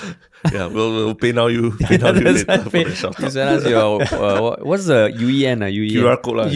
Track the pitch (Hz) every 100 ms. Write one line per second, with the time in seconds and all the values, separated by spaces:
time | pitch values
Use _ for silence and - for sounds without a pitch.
0 | 202 - _ _ 165 98 87 110 113 113
1 | 110 107 120 117 120 117 117 107 - 185
2 | - 180 175 - - 190 - 170 - 180
3 | - - 135 135 135 - - 113 107 107
4 | - - 104 101 117 - 139 196 185 127
5 | 107 113 120 135 135 117 98 101 107 117
6 | 120 123 123 113 110